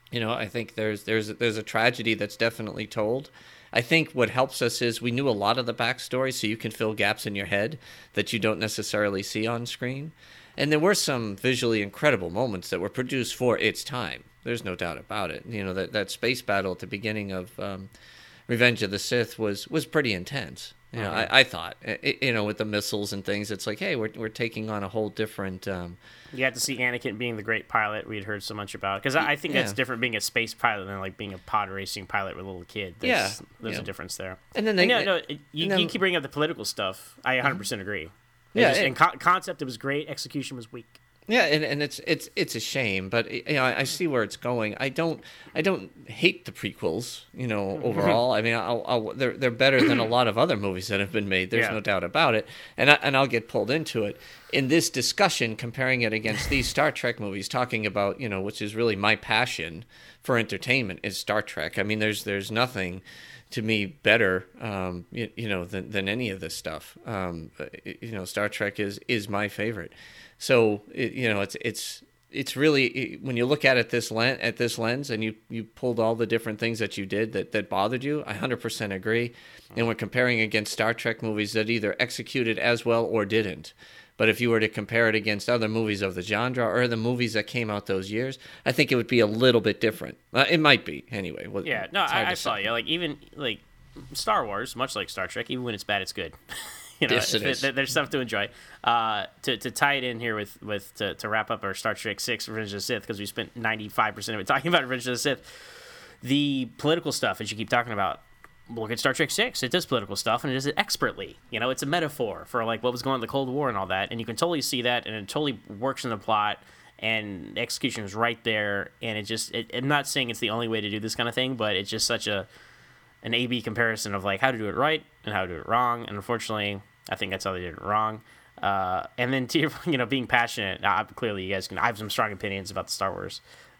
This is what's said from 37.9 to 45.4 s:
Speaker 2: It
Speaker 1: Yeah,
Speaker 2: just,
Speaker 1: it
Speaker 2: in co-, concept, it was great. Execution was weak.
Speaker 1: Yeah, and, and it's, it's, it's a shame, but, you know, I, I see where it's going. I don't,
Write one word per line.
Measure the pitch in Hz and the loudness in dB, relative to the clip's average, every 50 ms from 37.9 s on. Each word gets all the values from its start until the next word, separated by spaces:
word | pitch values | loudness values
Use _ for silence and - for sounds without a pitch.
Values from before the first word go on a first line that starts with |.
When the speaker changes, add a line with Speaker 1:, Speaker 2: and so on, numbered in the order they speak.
| 107 90 76 | -4 -6 -6
Speaker 2:
It | - - _ _ _ _ _ _ _ - | -8 -14 _ _ _ _ _ _ _ 2
Speaker 1:
Yeah, | 107 233 165 | 4 6 6
Speaker 2:
just, | 135 170 | 6 6
Speaker 1:
it | 196 | 4
Speaker 2:
in | 139 127 | 2 4
co-, | - 127 135 - 135 | 6 4 4 4 4
concept, | - 175 180 185 - - 170 - 147 | 4 4 4 4 2 -2 -6 -6 -6
it | |
was | 131 120 | -6 -6
great. | 113 - 135 139 143 151 156 | -6 -4 -2 -2 -2 -2 -4
Execution | 143 - - 135 - 147 131 - 135 | -8 -8 -8 -6 -6 -6 -6 -6 -8
was | 123 117 - - | -10 -12 -12 -14
weak. | 123 117 - - - _ _ _ _ _ - | -14 -14 -16 -20 -20 _ _ _ _ _ 2
Speaker 1:
Yeah, | 220 247 196 | 4 4 6
and, | 156 147 151 156 | 6 4 4 4
and | 117 139 143 | 2 0 0
it's, | 147 147 - - - - | 0 -2 -4 -6 0 0
it's, | 165 - - - - | 0 0 0 -4 -2
it's | - 170 - - | -2 -2 0 -2
a | 117 | -4
shame, | - - - 139 127 107 95 95 95 95 | -4 -2 0 0 2 2 2 0 0 0
but, | 117 117 120 - | 0 0 0 0
you | - 123 - - 151 | -4 -6 -4 -2 0
know, | 139 131 | 2 2
I, | 127 104 - | 2 2 2
I | 135 | 0
see | 131 - - - 165 | -2 0 0 0 2
where | 139 123 107 | 2 2 2
it's | 104 - | 0 -2
going. | - - 120 123 120 110 107 104 - | -6 -4 -2 0 0 0 -2 -2 -2
I | 131 139 | -4 -2
don't, | 127 - 165 165 156 - - - - - | 0 0 0 0 0 -4 -8 -14 -20 -20